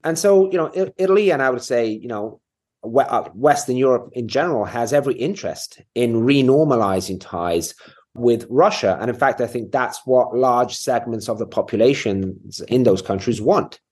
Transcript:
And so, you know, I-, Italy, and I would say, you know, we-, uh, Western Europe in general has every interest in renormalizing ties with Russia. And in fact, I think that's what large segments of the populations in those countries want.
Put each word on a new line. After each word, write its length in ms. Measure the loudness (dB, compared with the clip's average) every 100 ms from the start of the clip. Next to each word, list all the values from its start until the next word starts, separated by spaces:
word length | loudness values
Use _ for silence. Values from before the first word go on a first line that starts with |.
And 140 | -4 0
so, 320 | 4 4 4
you 80 | 0
know, 120 | -2 -4
I-, 160 | -6 -2
Italy, 320 | 2 4 4
and 80 | 2
I 60 | 0
would 140 | -2
say, 240 | -2 -2 0
you 200 | -4 -8
know, 320 | -8 -8 -12 _ _ _ _
we-, 200 | -2 0
uh, 180 | 0 -2 -4 0 2
Western 280 | 2 0 0
Europe 340 | 2 2 -2
in 160 | -10 -4
general 360 | -2 -2 -2
has 280 | -4 -4 0
every 220 | 0 0
interest 680 | -4 -4 -4 -8 -10 -14 -18 _
in 320 | -2 0 2 4
renormalizing 880 | 4 4 4 4 2 2 0 -4 -10
ties 540 | -8 -6 -2 -2 -4 -14 -20 _ _
with 320 | -2 0 0 0
Russia. 480 | 2 2 2 -2 0
And 80 | -4
in 80 | 0
fact, 240 | 0 0
I 60 | -4
think 260 | -4 -6
that's 280 | -4 -4 -6
what 320 | 2 2 2 0
large 380 | 2 2 0
segments 540 | -4 -2 -2 -4 -8 -6
of 100 | -6
the 80 | -4
populations 1120 | -4 -4 2 2 2 -2 -2 -4 -8 -16 -16 -2
in 140 | 2
those 180 | 4 2
countries 400 | -2 -4 -2 -2
want. 400 | 0 0 -2 -14 _